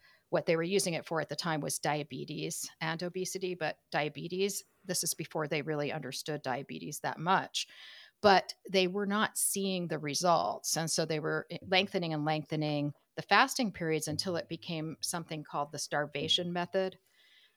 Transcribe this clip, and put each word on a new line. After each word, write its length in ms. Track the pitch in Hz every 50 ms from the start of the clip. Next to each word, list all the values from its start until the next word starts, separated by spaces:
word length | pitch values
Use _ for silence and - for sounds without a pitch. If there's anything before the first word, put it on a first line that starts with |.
| _ - - _ _ -
what 160 | - 160 -
they 80 | - 165
were 80 | 165 165
using 320 | 175 202 190 - 185 165
it 100 | 139 -
for 160 | - 170 160
at 80 | 147 -
the 60 | 143
time 240 | - - 170 160 151
was 180 | 160 151 -
diabetes 880 | - - 156 147 151 147 - - 147 147 147 151 160 156 160 - - - - - -
and 240 | 165 160 165 165 180
obesity, 500 | 175 175 185 185 - - 190 190 185 180
but 240 | 175 160 151 - _ _ -
diabetes, 720 | - 151 151 151 147 143 160 170 180 185 196 202 196 - - _ _ _ -
this 200 | 190 175 - 180
is 100 | 160 -
before 340 | - 160 - - 165 156
they 140 | 147 170 147
really 300 | 135 160 151 147 147 131
understood 500 | - 156 143 127 131 - - - 151 147
diabetes 600 | - 131 123 139 143 - - - 165 156 147 -
that 180 | - 139 - -
much, 480 | 156 175 190 175 160 - - - - - - - - - - - - - _ -
but 340 | - 208 190 180 - - - _ - -
they 180 | 185 190 185
were 180 | 180 185 202 202
not 320 | 196 202 214 220 - -
seeing 500 | - - - - 202 196 196 190 180 175
the 120 | 160 160 151
results. 800 | 156 147 170 165 170 180 170 156 - - - - - - -
And 120 | 156 165 160
so 160 | - - 165
they 140 | 156 160 151
were 280 | 151 156 156 156 - - 170 - -
lengthening 460 | 190 196 185 202 202 - 190 175 165 156
and 120 | 151 147
lengthening 680 | 156 156 156 147 - 160 156 151 151 147 147 143 147 - _ _ _ -
the 60 | 160
fasting 500 | - - 196 214 262 269 - - 254 196
periods 360 | - - 175 160 160 151 151
until 280 | 160 151 151 - 190 175
it 140 | 165 - -
became 460 | 165 156 - - 170 156 156 160 - -
something 420 | - - - 170 160 - 165 156 147
called 280 | - - 151 147 151
the 80 | 151 143
starvation 760 | - - 165 147 147 147 - 147 156 156 - - 175 175 175
method, 440 | 175 175 - - 190 190 190 - - _ _ _ _ _ _ _ _ _ _ _